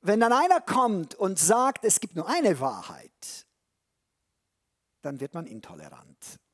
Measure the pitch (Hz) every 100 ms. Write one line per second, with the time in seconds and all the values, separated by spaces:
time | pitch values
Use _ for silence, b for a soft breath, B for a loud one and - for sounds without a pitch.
0 | - 214 233 247 359 359 - 240 247 202
1 | 160 - 190 190 - 226 262 262 220 -
2 | 196 170 165 320 269 151 131 104 85 69
3 | 60 _ - - - _ _ _ _ _
4 | _ _ _ _ _ _ _ _ _ _
5 | 147 139 135 170 165 110 - 82 76 64
6 | - 71 - - _